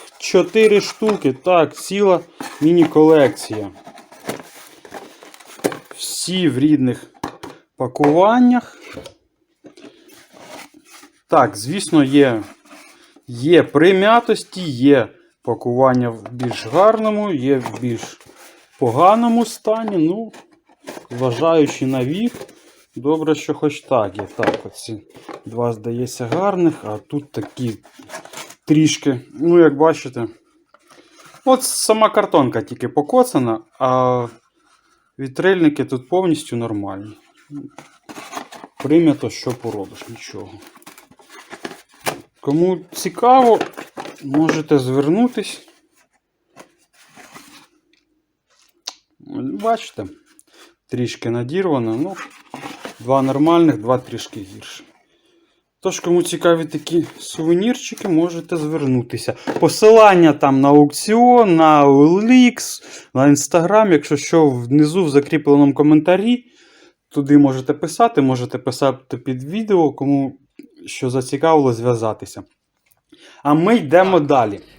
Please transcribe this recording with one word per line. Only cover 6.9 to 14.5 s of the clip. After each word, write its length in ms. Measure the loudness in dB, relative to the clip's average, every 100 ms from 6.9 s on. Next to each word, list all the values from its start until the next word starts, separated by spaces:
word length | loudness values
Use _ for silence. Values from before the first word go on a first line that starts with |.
| -4 -12 _ -16 -16 -20 -20 _ -10
пакуваннях. 1000 | -8 -2 0 4 4 4 4 2 -4 -16 -20 -20 -20 -20 _ _ _ _ -20 -20 -20 _ _ -20 _ -20 -20 -20 -20 _ _ -20 -20 _ _
Так, 280 | 2 2 -2
звісно, 480 | -8 -8 0 2
є, 380 | 4 4 2 0 -8 -20 _ -20 -20 _ _ _ -18
є 360 | -6 4 4
прим'ятості, 1000 | 4 2 4 4 4 2 2 -4 -6